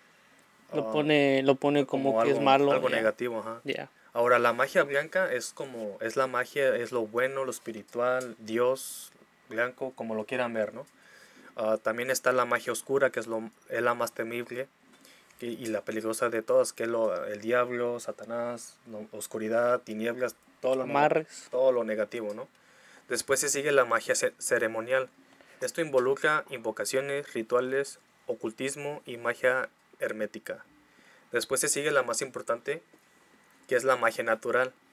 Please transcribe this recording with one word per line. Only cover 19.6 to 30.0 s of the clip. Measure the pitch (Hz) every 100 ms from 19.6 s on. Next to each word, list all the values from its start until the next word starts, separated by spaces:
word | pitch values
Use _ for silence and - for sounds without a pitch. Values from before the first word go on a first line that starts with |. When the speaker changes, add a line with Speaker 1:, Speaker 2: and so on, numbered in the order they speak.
| 120 120
Speaker 2:
tinieblas, | - 107 113 123 123 - _ _
todo | 127 131
lo |
neg-, | 127
Speaker 1:
Amarres. | 143 151 160 160 - -
Speaker 2:
todo | 127 131
lo | 123
negativo, | 110 107 104 120 107
¿no? | 104 135 _ _ _ - - -
Después | 120 - 131
se | 147
sigue | 139 147
la | 139
magia | 120 113 -
ce-, | 123 123 -
ceremonial. | - 120 113 113 117 131 131 _ _ - - -
Esto | 131 -
involucra | 160 131 123 139 156 151 -
invocaciones, | 127 113 107 104 131 143 139 143
rituales, | 123 110 123 127 135 139 - _ _ -
ocultismo | 117 117 107 131 143 143 147
y | - 120
magia | 120 120 127 127 - _ _ -